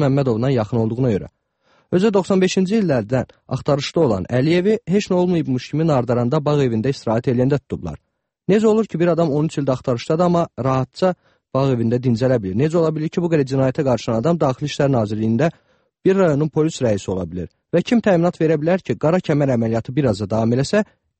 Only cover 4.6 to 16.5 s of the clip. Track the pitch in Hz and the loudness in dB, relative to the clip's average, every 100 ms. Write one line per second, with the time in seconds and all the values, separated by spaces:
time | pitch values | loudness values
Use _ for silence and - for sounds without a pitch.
4.6 | 185 220 - 202 - 180 180 170 135 127 | 2 -2 0 -2 0 0 2 0 0 -4
5.6 | - 147 165 139 120 120 120 156 147 147 | -4 -2 0 0 0 0 0 0 0 0
6.6 | 131 110 120 139 - 113 139 120 127 143 | 2 0 -2 -4 -2 -2 0 0 2 0
7.6 | - - 80 76 _ _ _ _ - 208 | -2 -8 -8 -12 _ _ _ _ 0 2
8.6 | 214 214 208 165 175 160 165 147 160 - | 4 2 0 0 0 2 0 0 -2 -2
9.6 | 139 127 - 117 - 160 175 170 170 - | -2 -2 -2 -4 -2 0 2 2 -2 -4
10.6 | 131 131 127 - 185 175 _ _ _ 131 | -2 -2 -2 -2 -2 -2 _ _ _ -2
11.6 | 135 123 113 123 123 110 127 127 95 98 | 0 0 0 0 0 0 2 0 0 -2
12.6 | 156 170 160 160 156 - 170 160 131 135 | 0 2 0 -2 -4 -4 0 0 0 0
13.6 | 131 123 135 117 - 113 139 170 135 123 | 0 0 -2 -2 -2 -2 0 0 0 -2
14.6 | 147 - 139 131 104 107 110 117 165 - | -6 -2 0 0 -2 -2 -2 0 0 -2
15.6 | _ _ _ _ 180 196 180 143 156 | _ _ _ _ 0 2 2 2 0